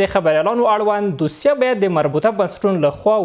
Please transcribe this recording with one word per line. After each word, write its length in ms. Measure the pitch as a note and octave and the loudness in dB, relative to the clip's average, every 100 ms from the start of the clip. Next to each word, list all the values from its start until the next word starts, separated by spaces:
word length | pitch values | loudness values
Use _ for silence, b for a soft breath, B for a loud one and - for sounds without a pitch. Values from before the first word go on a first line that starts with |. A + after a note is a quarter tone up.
د 100 | F#3+ | 0
خبریالانو 560 | - E3 D#3 D#3 A#3+ A3 G#3+ | 0 2 2 2 0 2 2
اړوند 420 | G#3 G#3 G3+ D3 | 0 0 -2 -2
دوسیه 320 | D3+ - C#4+ C#4+ | -4 -2 0 2
باید 200 | B3+ A#3+ | 0 0
د 100 | F#3+ E3+ | 0 0
مربوطه 360 | D3 D3 G#3+ G#3 | 0 0 0 0
بنسټونو 480 | F#3 - G3+ F#3 D3 | -2 -2 -2 0 0
له 160 | - | 0
خوا 160 | G#3 G#3+ | 0 0